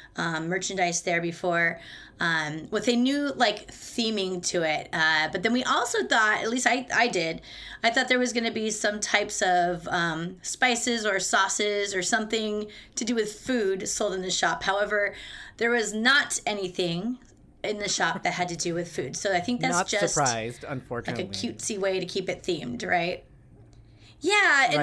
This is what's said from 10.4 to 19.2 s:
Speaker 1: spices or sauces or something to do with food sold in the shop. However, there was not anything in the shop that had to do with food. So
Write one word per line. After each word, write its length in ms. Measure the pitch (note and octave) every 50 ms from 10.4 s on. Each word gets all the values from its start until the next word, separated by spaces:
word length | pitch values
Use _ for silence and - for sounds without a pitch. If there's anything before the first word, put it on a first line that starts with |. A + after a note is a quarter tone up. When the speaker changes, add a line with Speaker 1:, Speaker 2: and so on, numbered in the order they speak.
| -
Speaker 1:
spices 600 | - - - C4 B3+ A#3+ A#3 - B3+ A#3+ A3+ G#3+
or 140 | G#3+ F#3+ G#3
sauces 760 | - - - G#3 G3 F#3+ - - G#3 G#3 G#3 G3+ G3+ G3+ G3
or 80 | F#3 F3
something 640 | - - A3 A3 G#3+ - A3 G#3+ G#3+ G#3 G#3+ G#3+ G#3 - - - - -
to 100 | - B3
do 100 | A3 B3+
with 180 | A3+ G#3+ G#3 - -
food 480 | - - C4 A#3+ G#3+ F#3+ F#3+ F#3 G#3 -
sold 240 | - - A3 G3+ F#3
in 60 | F#3 F#3
the 80 | F#3+
shop. 320 | F3+ - - F3 A3 - -
However, 500 | - G3 G3+ G#3 G3+ G#3+ G#3 G3+ G3 G3 - - - - - - - -
there 140 | - A3 A#3
was 220 | A#3+ A#3+ A3 G3 G3+
not 460 | G#3+ A3 B3+ C#4 C#4+ B3+ - - - -
anything 720 | - G#3 G3+ G3 F3+ F3+ - F#3 F3 E3+ E3+ F#3+ A#3 B3+ - - - - - - - - - -
in 140 | G3 G#3+ G#3
the 100 | G#3 F#3+
shop 340 | - - F#3+ E3 E3 F#3 -
that 120 | F3+ E3
had 140 | - F3+ F3
to 60 | E3+
do 180 | D#3+ - F3 E3
with 180 | F3 F3 E3+ -
food. 220 | - C#3+ B2+ -
So 160 | -